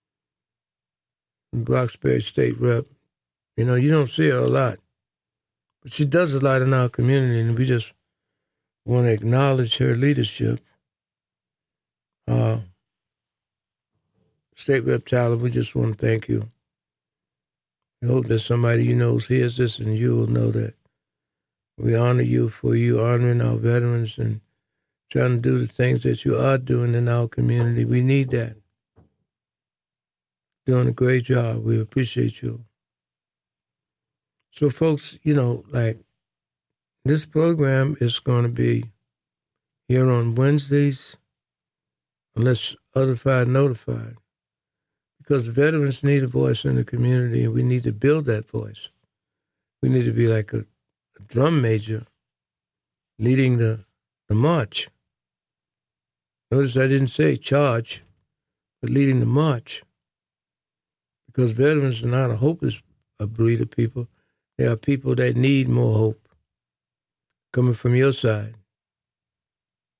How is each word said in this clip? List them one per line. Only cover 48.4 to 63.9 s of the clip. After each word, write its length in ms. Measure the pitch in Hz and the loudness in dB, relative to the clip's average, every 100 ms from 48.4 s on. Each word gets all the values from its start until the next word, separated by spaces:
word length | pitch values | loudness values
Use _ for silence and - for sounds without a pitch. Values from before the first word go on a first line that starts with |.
| 107 | -6
voice. 400 | 113 107 104 - _ _ _ _ _ _ _ _ _ | -10 -10 -14 -20 _ _ _ _ _ _ _ _ _
We 60 | 131 | 0
need 160 | 127 117 | 0 0
to 60 | |
be 160 | 113 117 | 0 0
like 240 | 110 104 | 0 -2
a, 140 | 117 107 _ _ _ _ - | -8 -10 _ _ _ _ -20
a 60 | 101 | -8
drum 340 | 117 147 160 | 0 2 2
major 420 | 117 110 110 110 117 _ _ _ _ _ _ _ _ _ _ - | 2 0 -4 -8 -10 _ _ _ _ _ _ _ _ _ _ -4
leading 400 | 117 131 131 120 | 0 2 2 2
the, 280 | 113 110 - _ _ _ - | 0 -2 -10 _ _ _ -4
the 80 | 104 | 0
march. 540 | 143 170 107 - - _ _ _ _ _ _ _ _ _ _ _ _ _ _ _ - | 2 0 -2 -6 -10 _ _ _ _ _ _ _ _ _ _ _ _ _ _ _ -4
Notice 280 | 127 139 123 | 0 0 0
I 100 | 131 | 2
didn't 200 | 135 131 | 2 0
say 280 | - 151 127 | 0 0 0
charge, 680 | - 139 143 117 113 - - _ _ _ _ _ _ _ | 0 2 2 0 -4 -12 -18 _ _ _ _ _ _ _
but 80 | 120 | -2
leading 300 | 131 139 127 | 2 2 2
the 60 | 117 | 2
march. 580 | 131 156 123 - - - _ _ _ _ _ _ _ _ _ _ _ _ _ _ | 2 0 -2 -6 -14 -14 _ _ _ _ _ _ _ _ _ _ _ _ _ _
Because 260 | - 123 | -2 -2
veterans 520 | 110 139 156 135 113 | 2 2 2 0 -2
are 40 | 120 | -2
not 240 | 127 127 | 0 0
a 60 | 110 | 0
hopeless, 440 | 139 165 131 110 _ _ _ - | -2 0 -4 -6 _ _ _ -10
a 80 | 104 | -8
breed 340 | 113 113 117 | 0 0 0
of 80 | 117 | -2
people. 380 | - 117 | -2 -4